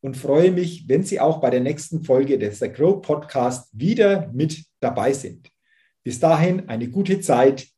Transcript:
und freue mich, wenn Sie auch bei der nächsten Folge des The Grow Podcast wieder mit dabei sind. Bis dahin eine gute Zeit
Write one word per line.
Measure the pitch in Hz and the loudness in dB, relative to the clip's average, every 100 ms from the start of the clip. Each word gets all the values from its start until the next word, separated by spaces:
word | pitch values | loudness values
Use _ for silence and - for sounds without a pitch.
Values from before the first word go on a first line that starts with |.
und | 143 131 | -10 -8
freue | 139 147 185 | 0 4 4
mich, | 180 170 - - | 2 -4 -6 0
wenn | 131 | 0
Sie | 190 - | 0 0
auch | 156 160 | 0 2
bei | 127 | 0
der | 127 | 0
nächsten | 127 151 - 160 | -2 -6 -8 -10
Folge | - 131 139 131 | 0 2 2 0
des | 104 101 | -2 -6
The | 117 | -8
Grow | - 160 196 | 0 0 0
Podcast | - 151 151 139 123 123 - | -2 -4 -4 -2 -2 -4 -12
wieder | 107 151 233 202 196 135 | -4 -2 2 2 2 -2
mit | 120 156 - - _ | -4 -4 -4 -16 _
dabei | 123 - 117 | -4 -2 -2
sind. | 135 - - _ _ _ _ _ _ | -2 -8 -16 _ _ _ _ _ _
Bis | - - | -12 0
dahin | 165 156 175 185 - | 2 4 2 0 -4
eine | 117 123 | -8 -6
gute | 196 185 190 | -4 -2 -2
Zeit | - 123 135 135 - | 0 4 4 4 -10